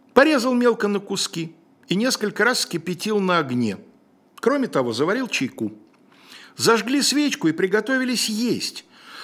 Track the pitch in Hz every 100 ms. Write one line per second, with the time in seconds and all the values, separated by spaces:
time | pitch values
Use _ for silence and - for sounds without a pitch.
0 | _ 247 302 285 254 247 240 226 202 202
1 | 202 196 - 170 160 - _ _ - 180
2 | 254 - 208 - 226 247 - 170 160 165
3 | 214 214 185 175 135 123 113 92 - _
4 | _ _ _ - 233 285 226 156 120 110
5 | 156 240 254 - 131 - 110 - - _
6 | _ _ - - - - 147 226 208 277
7 | 220 269 294 - 160 160 190 208 214 262
8 | 254 240 - 214 240 127 - - - -
9 | - -